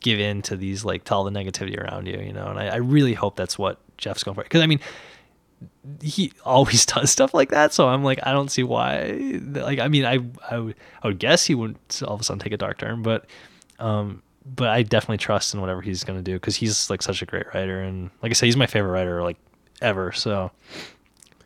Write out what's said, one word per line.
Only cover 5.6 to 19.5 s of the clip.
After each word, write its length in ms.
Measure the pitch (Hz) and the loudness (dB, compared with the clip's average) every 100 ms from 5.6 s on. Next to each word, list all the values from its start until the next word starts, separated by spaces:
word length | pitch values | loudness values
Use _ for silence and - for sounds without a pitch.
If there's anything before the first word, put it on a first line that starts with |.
| - _ 139 147 | -20 _ -18 -10
he 300 | 151 - 175 - - | -6 -2 -4 -4 4
always 400 | 131 139 120 131 | 6 8 6 4
<laughs> 20 | |
does 240 | - 131 | 4 2
stuff 220 | - - | 4 4
like 160 | 160 139 | 6 4
that, 240 | 147 151 | 6 4
so 160 | - 135 | 6 4
I'm 120 | 131 | 6
like, 160 | 139 131 | 2 0
I 80 | 135 | 2
don't 180 | 139 139 | 0 0
see 140 | - | 0
why, 760 | 123 117 127 - - - 269 - 139 | 2 2 2 0 -2 -4 -4 -6 -6
like, 280 | 143 135 139 | -6 -2 0
I 100 | 139 | 2
mean, 160 | 147 123 | 4 4
I, 140 | 131 123 131 - | 2 -2 -10 -8
I 80 | 117 | -6
would, 160 | 113 - - - | -6 -10 -18 -6
I 40 | 110 | -4
would 120 | 95 | 0
guess 260 | 113 170 - | 2 4 4
he 80 | |
wouldn't 480 | 131 110 - - - 131 | 0 -2 -8 -10 -8 -6
all 60 | 104 | -6
of 60 | |
a 20 | |
sudden 160 | 110 101 | -6 -6
take 140 | 110 | -6
a 40 | 107 | -4
dark 200 | 98 98 | -6 -6
turn, 240 | 110 117 | -6 -4
but, 220 | 113 113 - - - _ _ - | 0 -2 -4 -20 -20 _ _ -8
um, 460 | 113 104 104 92 _ _ 135 | -2 -2 -4 -8 _ _ -14
but 240 | 127 120 | -2 2
I 140 | 117 | 4
definitely 340 | 107 110 - 107 | 4 2 0 -4
trust 360 | - 104 - | 0 0 0
in 60 | 101 | -4
whatever 220 | 92 92 | -4 -4
he's 240 | 98 90 - | -4 -6 -6
gonna 160 | 95 | -6
do, 180 | 92 92 | -4 -4
'cause 160 | - - | -4 -2
he's, 340 | 113 101 - | 0 0 -2
like, 120 | 98 | -4
such 200 | - 95 | -4 -4
a 40 | 90 | -4
great 280 | 92 - | -6 -4
writer, 280 | 95 95 95 | -4 -4 -4
and 280 | 95 95 90 - | -6 -8 -10 -6
like 80 | 117 | 0
I 20 | |
said, 120 | 113 120 | 2 4
he's 100 | 123 | 4
my 100 | 117 | 4
favorite 240 | 110 98 | 2 0
writer, 300 | 92 90 87 | 0 0 -2
like, 160 | 87 85 _ | -2 -6 _